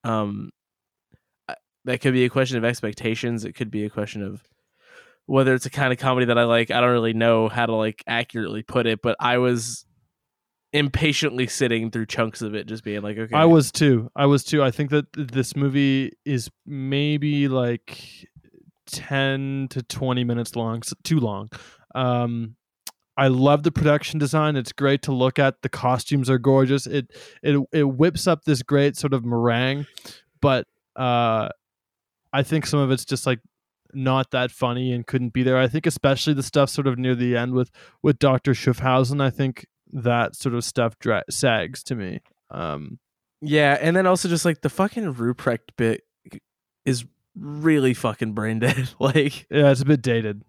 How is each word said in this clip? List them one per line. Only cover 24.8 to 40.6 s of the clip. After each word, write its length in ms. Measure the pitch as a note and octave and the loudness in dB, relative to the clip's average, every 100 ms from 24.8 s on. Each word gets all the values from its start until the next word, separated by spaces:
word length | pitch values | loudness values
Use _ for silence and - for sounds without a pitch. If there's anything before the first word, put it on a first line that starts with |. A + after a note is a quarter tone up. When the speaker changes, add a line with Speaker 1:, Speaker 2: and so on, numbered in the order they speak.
| C#3 C#3 | 2 2
Speaker 2:
to 100 | - | 0
look 260 | C3 B2+ C3+ | 0 2 2
at. 220 | C3+ - | 0 0
The 80 | C3 | -8
costumes 600 | - B2+ B2 - C#3+ B2+ | -2 0 0 0 -2 2
are 80 | C3 | 2
gorgeous. 480 | C3+ C3+ C3 C#3 B2 | 4 4 4 0 0
It, 240 | C#3 B2+ - - - | -4 -6 -16 -20 -6
it, 160 | D3+ C#3+ C3+ | 0 0 2
it 120 | D#3 | 0
whips 440 | C#3+ B2+ E3+ E3 F#3 | 0 2 2 2 0
up 160 | D#3+ | 0
this 180 | - C#3 | 0 -2
great 360 | - C#3+ C#3+ - | 2 2 2 0
sort 160 | C#3+ | -2
of 100 | C3+ | -2
meringue, 640 | A#2+ A#2+ A#2+ A#2 B2+ C#3 C#3+ - - - _ _ | 0 0 2 2 0 -2 -8 -14 -20 -20 _ _
but, 260 | C#3+ B2+ - _ _ - | 2 2 -2 _ _ -4
uh, 500 | B2+ A#2+ A#2 A2+ G#2+ - _ _ _ _ _ _ _ | 0 2 2 0 -2 -8 _ _ _ _ _ _ _
I 100 | C3+ | -2
think 220 | C3+ D#3 - | 0 -2 0
some 160 | D3 | 0
of 100 | C3+ | 2
it's 140 | C3 - | 0 -2
just, 200 | C3 - | -4 -2
like, 140 | A#2+ _ _ _ _ _ | -4 _ _ _ _ _
not 380 | C#3 B2+ C3 C3 | -4 0 0 0
that 200 | B2+ B2 | -2 -4
funny 400 | - B2 B2 B2+ | -2 -4 -2 -2
and 160 | B2 A#2 | -4 -2
couldn't 240 | B2+ B2 | -4 -2
be 100 | B2+ | 0
there. 140 | B2+ C3 | 2 4
I 120 | B2+ | 2
think 160 | D3 E3 | 0 -2
especially 480 | - C#3 C3+ - | 0 0 2 0
the 100 | C#3+ | 0
stuff 260 | B2+ D3+ C#3 | 0 2 2
sort 160 | - C3+ | 2 -2
of 100 | B2 | 0
near 180 | B2+ B2 | 0 0
the 220 | B2 A#2+ | 0 0
end 160 | B2 | 0
with, 180 | B2+ B2 _ - _ | -2 -2 _ -20 _
with 180 | D3+ C3+ | 0 4
Doctor 320 | C#3+ C3 - | 4 2 2
Schaffhausen, 720 | B2 - B2 C3 B2+ B2+ C#3+ | 0 0 0 2 2 2 0
I 80 | C3+ | 0
think 360 | - C3+ A#2+ - _ _ | 0 -4 -4 -18 _ _
that 420 | C#3 A#2+ A#2+ A2+ - | -4 0 0 0 -2
sort 180 | C3+ | -4
of 120 | A#2+ | -4